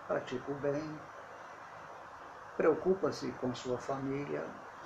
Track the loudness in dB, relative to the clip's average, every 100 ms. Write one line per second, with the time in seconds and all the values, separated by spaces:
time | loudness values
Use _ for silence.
0 | 0 0 0 -2 -2 0 2 2 0 -6
1 | -10 -12 -12 -12 -12 -12 -12 -12 -12 -12
2 | -12 -12 -12 -12 -6 4 6 8 6 6
3 | 4 2 -2 0 0 0 0 0 0 0
4 | 0 0 0 -2 -2 -8 -12 -12